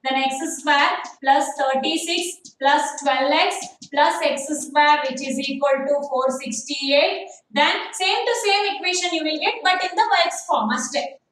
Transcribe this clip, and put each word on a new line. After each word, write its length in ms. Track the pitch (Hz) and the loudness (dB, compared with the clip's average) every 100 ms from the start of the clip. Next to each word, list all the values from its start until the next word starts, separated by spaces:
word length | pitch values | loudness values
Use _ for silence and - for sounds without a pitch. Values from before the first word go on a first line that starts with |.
Then 180 | 262 262 | -4 0
x 160 | 269 269 320 - | 0 -2 -6 -4
square 320 | 294 285 320 359 - - | 0 2 2 0 -8 -4
plus 280 | 269 285 294 - | 2 2 2 -2
thirty-six 1000 | 269 262 277 330 339 349 349 - - _ | 0 0 0 -2 -2 -2 -4 -8 -18 _
plus 240 | 269 294 285 - | 2 2 0 -2
twelve 280 | 285 262 277 | 0 0 2
x 260 | 311 359 - - - - | 2 2 0 -10 -16 -4
plus 300 | 285 330 330 | 2 2 2
x 220 | 294 269 - 302 | 0 -2 -4 -6
square, 400 | - 294 294 294 269 | -2 2 4 4 2
which 140 | 247 | -4
is 180 | 269 - | -4 -4
equal 460 | 277 277 285 269 294 | -4 0 2 2 2
to 220 | 285 285 | 0 0
four 220 | 254 262 247 | 0 0 -2
sixty-eight. 880 | - 214 - 285 277 285 370 - - - _ | -6 -8 -8 -6 2 4 4 0 -8 -16 _
Then 260 | 220 294 - - | 2 2 2 -4
same 320 | - 381 392 | -4 0 0
to 100 | 453 453 403 | 0 0 2
same 300 | 403 403 - | 2 0 -2
equation 340 | 359 359 359 | -2 -2 -2
you 100 | 320 | -2
will 160 | 311 311 | -2 -2
get, 180 | 381 466 | -2 0
but 220 | - 370 | 0 0
in 100 | 370 | 0
the 120 | 427 427 - | 0 2 2
x 220 | - - - | 2 -2 -2
form, 220 | 285 214 | 0 0
must 260 | 240 - | -2 -4
take. 240 | - - - _ | -4 -6 -10 _